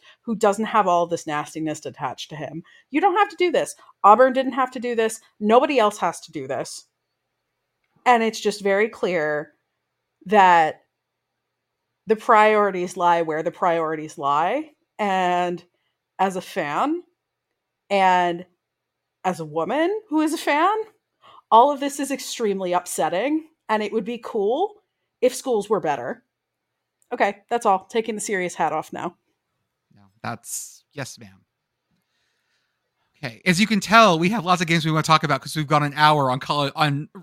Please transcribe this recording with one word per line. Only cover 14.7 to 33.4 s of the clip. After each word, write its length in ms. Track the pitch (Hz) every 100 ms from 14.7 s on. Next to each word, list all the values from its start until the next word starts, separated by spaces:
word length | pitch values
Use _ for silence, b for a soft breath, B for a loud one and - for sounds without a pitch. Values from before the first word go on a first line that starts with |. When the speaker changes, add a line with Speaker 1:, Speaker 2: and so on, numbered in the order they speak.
| _ _ -
Speaker 1:
And 680 | 202 190 180 180 180 175 - _ _ _ _ -
as 180 | 196 185
a 60 |
fan 600 | - 196 147 160 262 339 - _ _ _ _ _ _ _ -
and 560 | 202 185 185 175 170 - _ _ _ _ _ _ _
as 160 | 190 165
a 60 | 156
woman 520 | 156 160 269 339 427 -
who 100 | 311
is 140 | 311
a 40 | 320
fan, 380 | - 294 359 440 427 _ _ _ b b b
all 220 | 220 269
of 80 | 277
this 180 | 285 277
is 120 | 277
extremely 640 | 262 - - 220 190 180
upsetting, 720 | 175 - - 160 170 262 311 - _ -
and 120 | 214
it 80 | 214
would 100 | 220
be 140 | 196 240
cool 600 | - 226 196 269 415 - _ _ _ -
if 120 | 254
schools 360 | 254 269 220 196
were 100 | 220
better. 420 | 156 135 123 226 _ _ _ _ _ _ _ _ -
Okay, 260 | 247 233 220 -
that's 160 | 233 226
all. 200 | 185 -
Taking 280 | 233 226
the 60 | 214
serious 340 | 220 196 175
hat 180 | - 160
off 200 | 156 -
now. 240 | - 170 - _ _ _ _ _ _ _ 104
Speaker 2:
No, 60 | 98 104
that's, 600 | 110 117 - - - - _
yes, 260 | 143 127 -
ma'am. 260 | 104 95 _ _ _ _ _ _ _ _ _ _ _ _ _ _ _ _ _ _
Okay, 200 | 131 110